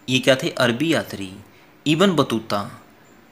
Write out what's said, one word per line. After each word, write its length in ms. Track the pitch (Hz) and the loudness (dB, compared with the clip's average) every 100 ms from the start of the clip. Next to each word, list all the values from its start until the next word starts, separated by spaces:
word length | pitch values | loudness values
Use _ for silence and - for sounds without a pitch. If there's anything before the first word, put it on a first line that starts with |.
| - | -2
ये 100 | 131 | 0
क्या 180 | 135 131 | 4 2
थे? 140 | - | 2
अरबी 420 | - 120 117 160 | 0 0 0 0
यात्री। 380 | 127 95 95 95 98 - - - - 143 | -2 -2 -10 -12 -14 -20 -20 -20 -8 -2
इब्न 240 | 156 196 | 2 4
बतूता, 580 | 151 127 113 - 101 101 - - - - - _ | 2 0 -2 -4 -6 -6 -14 -20 -20 -20 -20 _